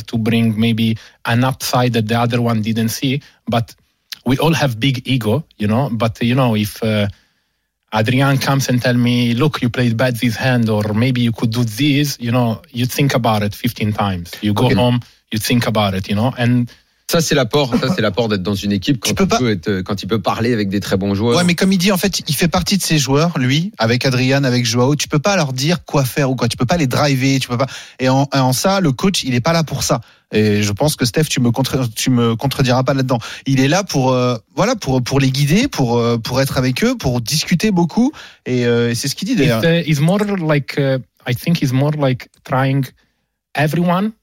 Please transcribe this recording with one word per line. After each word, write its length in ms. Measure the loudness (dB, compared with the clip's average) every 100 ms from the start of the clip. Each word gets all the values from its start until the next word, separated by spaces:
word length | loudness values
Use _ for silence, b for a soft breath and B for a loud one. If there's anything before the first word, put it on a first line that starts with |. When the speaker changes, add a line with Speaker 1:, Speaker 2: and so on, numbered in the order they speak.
| -2
Speaker 1:
to 60 | -2
bring 280 | 0 2 2 2 0
maybe 320 | 2 0 -2 B B -2
an 180 | 0
upside 480 | 0 -2 -2 0 2
that 140 | 0 0
the 100 | 0 0
other 140 | 0
one 200 | 0 0
didn't 280 | 0 0 -2 -2
see. 140 | -2 -2 b b -2 -2
But 120 | -2 -10 _ _ _ -8 -2
we 100 | 0
all 100 | 2
have 180 | 2 0 0
big 160 | -2 -2 -2
ego, 360 | -2 0 -2 -4 _
you 60 | 0
know. 220 | 0 0
But, 220 | -2 -4 -2 0
you 60 | 2
know, 200 | 2 2
if, 260 | -2 -2
uh, 240 | -2 0 -2 b b b b b b _ _
Adrian 440 | -2 0 2 2 2
comes 300 | 0 0 0
and 120 | 0
tell 160 | 2 2 2
me, 260 | 2 2
"Look, 280 | 2 0 0
you 80 | -2
played 260 | 0 0 2
bad 200 | 0 0
this 180 | -2 0
hand, 340 | 0 2 2
or 140 | 0 0
maybe 280 | 0 0 2
you 100 | 0
could 200 | 0 -2 0
do 40 |
this," 440 | -2 0 2 2 0 -4
you 120 | -2
know, 300 | 0 0 -2 -8 -4
you 60 | -4 0
think 160 | 0
about 280 | 2 0 0 0
it 60 | -4
fifteen 360 | -6 -2 -4
times. 340 | 0 -2 -2 -8 -6
You 120 | -2
go 120 | 0 2
Speaker 2:
Okay. 100 | 4
Speaker 1:
home, 240 | 2 2 b b _
you 80 | -6
think 240 | 0 0 2
about 260 | 0 0
it, 160 | -2 -2
you 60 | 0
know. 120 | 0 0
And 320 | 2 2 0 B B B -2
Speaker 3:
Ça, 100 | 0
c'est 140 | 2 0
l'apport, 400 | 2 0 0 0
ça, 140 | 0
c'est 80 | 0
l'apport 280 | 0 0 0
d'être 120 | 0
dans 140 | -2 -2
une 160 | 0
équipe 280 | -2 0 -2
quand 100 | -2
Speaker 4:
Tu 60 | -2
peux 100 | 0
Speaker 3:
il 20 |
Speaker 4:
pas 100 | 2
Speaker 3:
peut 140 | 0
être, 300 | 0 -2 -4
quand 200 | -4 -6
il 60 | -4
peut 140 | -2
parler 320 | -2 -2 0
avec 160 | 0 0
des 100 | -2
très 180 | -2 -2
bons 160 | 0
joueurs. 240 | 0 0 2
Speaker 4:
Ouais, 60 |
mais 100 | 2
comme 180 | 2 2
il 60 | 2
dit, 140 | 2
en 60 | 2
fait, 240 | 0 -4 -4
il 80 | 0
fait 120 | 0
partie 300 | 0 0 -2
de 40 |
ces 140 | 0 0
joueurs, 400 | 2 2 2 0
lui, 340 | 0 0 -2 -2
avec 280 | 0 2 0
Adrian, 380 | 0 2 2
avec 220 | 2 0 0
Joao. 300 | 2 2 0
Tu 120 | 0
peux 120 | 0
pas 160 | 2 0
leur 180 | 0
dire 320 | -2 -2 -2 -2
quoi 180 | -2
faire 280 | 0 0 -2
ou 40 | 0
quoi. 120 | -2
Tu 100 | -2
peux 80 | -2
pas 120 | 0
les 100 | 0
driver, 520 | 0 0 2 2 0
tu 80 | -2
peux 100 | -2
pas. 100 | -4 B B B
Et 100 | 2
en, 180 | 2 2
en 200 | 2 0
ça, 280 | 2 0 2
le 100 | 0
coach, 320 | 0 0 -2
il 120 | -2 -2
est 40 |
pas 140 | 0
là 100 | 0
pour 200 | -2 -4
ça. 180 | -2 -4 B B B
Et 320 | 0 2 2
je 80 | 0
pense 240 | 0 -2 0
que 100 | -2
Steph, 200 | 0 -2
tu 140 | 0
me 120 | 0
contre-, 360 | 0 -2 -2 -4 -2
tu 140 | 0
me 260 | 2 2 0
contrediras 480 | -4 0 0 2
pas 120 | 0 0
là-dedans. 240 | 0 -2 B B -2
Il 140 | 2
est 80 | 2
là 160 | 2
pour, 280 | 0 0 0
euh, 240 | 2 0 -2 -8 -2
voilà, 200 | 0 0
pour, 280 | -2 -2
pour 160 | 0 0
les 100 | 2
guider, 380 | 2 2 2 2
pour, 300 | 0 0 2
euh, 200 | 2 0
pour 240 | -2 -2
être 160 | 0 0
avec 260 | -2 0
eux, 140 | 0 0
pour 240 | -2 -2
discuter 480 | -2 -4 0 0 2
beaucoup. 420 | 2 0 2 0 B B B -4
Et, 180 | 0 2
euh, 240 | 2 2
et 60 | -2
c'est 120 | -4
ce 80 | -6
qu'il 120 | -4
dit 80 | 0
d'ailleurs. 280 | 2 2
Speaker 1:
It's, 240 | 2 2 2
uh, 20 |
it's 100 | 2
more 180 | 2 2
like, 560 | 0 -2 0 0 0 -2
uh, 200 | 0 0 -4 _ -6
I 60 | -4
think 260 | 0 0
he's 100 | 2
more 200 | 2 0
like 380 | 0 0 -2 -6 _
trying 400 | -4 0 0 0 -2 _ _ _ _ _ _
everyone 580 | -2 -2 0 0 0 -2 -6